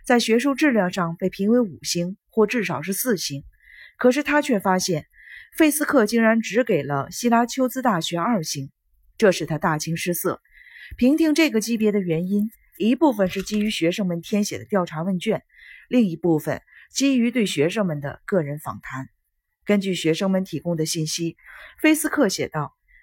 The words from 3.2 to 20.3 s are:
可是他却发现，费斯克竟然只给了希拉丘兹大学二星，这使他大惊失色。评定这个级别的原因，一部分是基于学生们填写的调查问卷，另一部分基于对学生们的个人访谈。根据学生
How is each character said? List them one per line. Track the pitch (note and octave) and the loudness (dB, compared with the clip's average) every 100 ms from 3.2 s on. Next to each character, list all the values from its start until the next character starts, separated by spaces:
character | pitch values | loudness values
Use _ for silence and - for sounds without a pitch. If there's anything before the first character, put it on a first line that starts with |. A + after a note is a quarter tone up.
| - C#3 - _ _ - - _ | -4 -8 -12 _ _ -20 -20 _
可 | B3 | 2
是 | B3+ | 2
他 | D4 D4 | 0 0
却 | D4 G#3 | 2 0
发 | F#3+ F#3 | 2 0
现， | F#3+ D#3 - _ - - - - | 0 -4 -6 _ -20 -20 -18 2
费 | D#4 | 2
斯 | - D4+ | 2 2
克 | C#4+ G#3 | 2 4
竟 | A#3 | 4
然 | A3+ A3+ | 4 2
只 | A3 G3 | 0 -2
给 | B3 E3+ | 2 0
了 | C3+ C#3 D3+ | 0 -4 -4
希 | - A#3+ | -4 2
拉 | A#3 A#3+ | 2 2
丘 | - B3+ | -2 -2
兹 | C4 | 0
大 | B3 F3+ | 0 0
学 | D#3+ E3+ | -2 -4
二 | F3+ A3 | -2 -2
星， | D#3 C#3+ C#3 _ _ _ _ - | -2 -8 -10 _ _ _ _ 2
这 | G#3 | 2
使 | F3 D#3 | 2 -4
他 | D3+ | -2
大 | F3+ D#3 | -2 -2
惊 | D#3+ E3 | -4 -4
失 | F3+ | -4
色。 | F3 F3 - _ - - - - - | -2 -2 -4 _ -20 -20 -20 -20 0
评 | B3 D#4 | 2 4
定 | D#4+ D4+ | 2 4
这 | D#4 | 2
个 | A3 | 0
级 | A3 A#3 | -2 0
别 | G#3+ | 2
的 | G3+ | 2
原 | F3+ D#3+ F3+ | 0 -2 0
因， | G3+ G#3+ - _ - | -2 -2 -6 _ -2
一 | G#3+ C4 | 0 4
部 | D#4 | 2
分 | G#3+ F#3 | 2 0
是 | G3 | -2
基 | F#3 G#3+ | -4 -2
于 | G#3+ | -2
学 | - D#3+ | 0 -2
生 | F3+ F#3 | 0 -4
们 | E3+ | -4
填 | E3 G#3 | -2 -2
写 | G#3 G#2+ | -2 -6
的 | A2 | -2
调 | G3+ F3 | -2 -2
查 | D#3 | -4
问 | F3 F#3 | -4 -2
卷， | A3 - - _ - - - | -2 -4 -6 _ -20 -20 0
另 | B3+ G3+ | 2 2
一 | D#3+ | 0
部 | F3+ D#3 | 0 0
分 | D#3 A#2 - - - | 0 -6 -10 -20 -10
基 | - C#4 C4 | -2 2 2
于 | A#3 | 2
对 | B3 G3 | 0 -2
学 | C#3+ D#3 | 0 0
生 | A3 F#3+ | 0 -2
们 | D3 | -4
的 | C#3 - - | -8 -10 -2
个 | F#3+ | -2
人 | C#3+ D3 | -2 -6
访 | C#3 - | -10 -12
谈。 | - C3 - _ _ _ _ _ | -12 -12 -12 _ _ _ _ _
根 | - G#3 | 0 0
据 | F#3+ F3 | 2 0
学 | D#3 | 0
生 | E3 G3 | 0 0